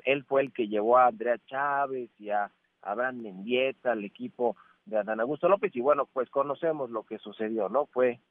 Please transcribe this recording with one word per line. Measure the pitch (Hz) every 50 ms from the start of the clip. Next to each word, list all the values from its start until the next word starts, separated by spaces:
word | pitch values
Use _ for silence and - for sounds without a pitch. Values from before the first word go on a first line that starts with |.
| -
Él | 127 139 143 131
fue | _ 135 135 139
el | 131 -
que | - 113
llevó | 104 107 104 104 117 123 127
a | 127
Andrea | 120 110 104 110 120 120 113 -
Chávez | - 135 131 143 143 139 139 143 135 131 127 120 110 _ _
y | 104 104
a | 104 104 101 95 - _ _ _ _ _ -
Abraham | 95 104 117 123 131 127 123 113
Mendieta, | 104 92 92 98 117 123 127 131 135 - - - 123 117
al | 107 101
equipo | 98 - - 123 123 - - 123 117 104 - - _ _ _ _
de | 101 107
Adán | 107 101 104 110 110
Augusto | 117 131 151 143 175
López, | 175 196 202 208 190 -
y | 120
bueno, | 120 143 147 143 127 -
pues | _ 131 120 -
conocemos | - 139 135 147 135 - 170 165 156 151 131 117
lo | 117 110 -
que | _ 110
sucedió, | 104 - 107 98 - 110 110 113 110 98 92
¿no? | 110 139 147
Fue, | - _ 123 127 123 120 120 _ _